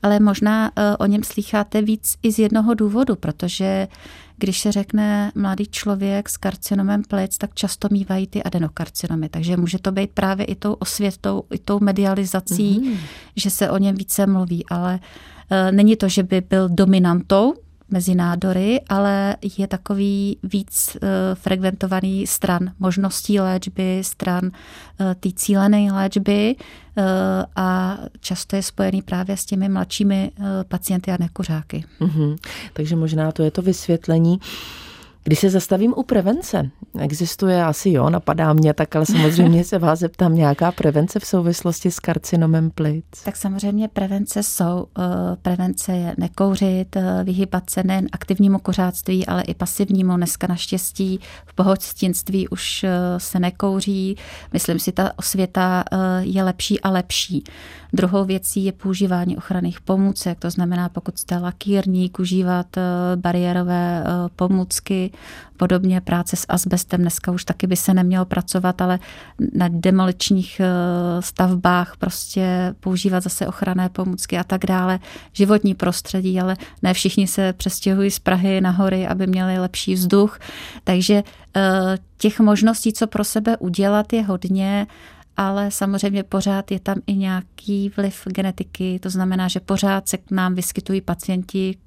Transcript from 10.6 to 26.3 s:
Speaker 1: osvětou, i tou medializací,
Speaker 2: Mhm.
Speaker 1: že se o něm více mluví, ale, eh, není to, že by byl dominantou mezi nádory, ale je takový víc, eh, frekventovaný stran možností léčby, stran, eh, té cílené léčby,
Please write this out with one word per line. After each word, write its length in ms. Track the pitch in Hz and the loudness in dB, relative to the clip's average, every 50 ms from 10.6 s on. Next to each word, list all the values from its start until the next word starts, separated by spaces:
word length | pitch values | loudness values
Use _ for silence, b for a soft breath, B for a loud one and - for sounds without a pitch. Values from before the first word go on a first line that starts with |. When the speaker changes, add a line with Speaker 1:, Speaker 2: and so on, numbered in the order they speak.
| - 208 | -2 -4
Speaker 1:
osvětou, 720 | 214 - 185 - - - 208 196 185 - - 196 196 196 - _ - | -4 -2 -4 -6 -4 -2 -2 -2 -2 -2 -4 -2 -2 -2 -4 _ -10
i 40 | - | -8
tou 220 | - - 202 202 | -2 -2 0 2
medializací, 1000 | 202 202 190 190 202 196 190 196 196 180 - 190 185 - 180 180 208 202 190 214 | 2 2 2 2 2 2 2 0 -2 -2 -2 -4 -2 -2 -2 0 2 2 2 2
Speaker 2:
Mhm. 180 | 262 262 226 185 160 143 B B B B B | 2 -2 -2 -4 -6 -10 B B B B B
Speaker 1:
že 140 | 208 190 202 | -4 -2 -2
se 200 | - - 202 - | 0 0 0 0
o 80 | - 190 | 2 2
něm 180 | 196 196 196 | 2 0 0
více 300 | 190 196 - - - 202 | -2 -4 -4 0 0 2
mluví, 400 | 196 196 185 185 175 175 170 - - | 2 2 2 0 0 -2 -6 -4 -4
ale, 300 | 180 175 175 180 180 185 B B B B B B B B B B | -4 -4 -2 -2 -4 -4 B B B B B B B B B B
eh, 220 | 190 190 190 190 | 0 2 2 4
není 240 | 190 202 202 214 220 | 6 6 8 6 6
to, 120 | 220 208 190 | 6 2 0
že 140 | - - | 2 0
by 180 | 185 180 190 185 | 0 2 0 -2
byl 280 | 185 - - 190 190 180 | 0 2 2 2 2 2
dominantou 880 | 175 165 196 185 196 190 180 175 170 175 - - 196 196 214 262 339 - - - - _ _ - | 4 4 4 6 6 6 6 4 4 2 2 2 2 4 4 4 0 -2 -10 -20 -20 _ _ -4
mezi 240 | 196 185 175 185 180 | -4 -2 0 2 2
nádory, 680 | 180 175 175 175 175 185 190 185 185 190 208 240 269 - - | 2 2 0 0 0 -2 0 0 0 2 2 0 0 0 0
ale 480 | 196 196 202 202 202 196 196 196 202 - - 202 - - | 0 2 2 2 2 2 0 -2 -2 -4 -6 -8 -4 -4
je 80 | 196 | -4
takový 720 | 196 - 185 - - 202 196 202 202 202 196 202 202 208 - | -4 -4 -8 -4 -4 -2 0 0 0 0 0 -2 -2 -4 -4
víc, 540 | - 185 - 202 202 - - - - - - - | -6 -4 -2 -4 -4 -2 -4 -4 -4 -4 -4 -4
eh, 320 | - 196 190 190 185 190 190 | -2 0 0 0 0 0 -2
frekventovaný 920 | 185 - 185 190 185 190 190 190 - - 185 190 185 185 190 190 196 202 | -2 -2 -2 -2 0 0 -2 -2 -2 -4 -2 -2 -2 0 0 -2 -2 -2
stran 440 | - - - - 185 180 175 180 185 185 - | -2 -4 -2 0 0 0 0 0 -4 -4 -2
možností 640 | 190 185 175 190 196 196 - - - - 202 202 | -2 0 0 0 0 -2 -2 -4 -2 0 2 2
léčby, 600 | 190 185 185 185 185 190 185 - 190 185 185 190 | 2 2 0 -2 -4 -6 -6 -2 -2 0 0 -2
stran, 480 | 190 - - _ - 185 180 180 185 185 B B B B B B B B B - | -4 -6 -8 _ -2 -2 0 0 -2 -4 B B B B B B B B B -2
eh, 140 | 196 190 180 185 | -2 -2 -2 -2
té 80 | - 190 180 | -4 -6 -4
cílené 560 | - - - 202 196 196 202 208 208 208 202 | -4 -2 0 2 4 6 6 6 4 4 2
léčby, 640 | 196 196 196 196 - 208 190 - | 2 0 -2 0 0 0 0 2